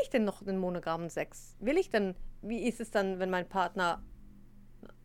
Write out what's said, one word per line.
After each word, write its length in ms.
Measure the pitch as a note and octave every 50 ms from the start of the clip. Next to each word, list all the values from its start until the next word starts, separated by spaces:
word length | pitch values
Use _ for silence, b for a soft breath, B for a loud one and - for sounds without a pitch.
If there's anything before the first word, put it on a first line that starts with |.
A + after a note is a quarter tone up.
| C#5
ich 80 | -
denn 140 | - B3+ A3
noch 180 | G3+ F#3+ - G3+
den 140 | G3 F#3+ F#3+
monogamen 520 | F#3 F3+ F3+ F3 - E3 E3 E3 E3+ E3
Sex? 460 | - - - - - - - - - -
Will 180 | G#3 A3 D4 F4+
ich 120 | F#4+ -
denn, 240 | - A3 G3+ F#3+ F3+ - - - - - -
wie 260 | G3 A#3 A3+ F3+ A#3+
ist 120 | A3+ -
es 100 | A#3 -
dann, 280 | - G#3+ G3 F#3+ F#3+ F3+
wenn 120 | F#3+ F#3
mein 180 | F#3 F3+ F3 -
Partner 540 | - G3 F3+ - - F#3+ F3+ F3 E3 - - - - - - - - - - - - - - - - - - - - -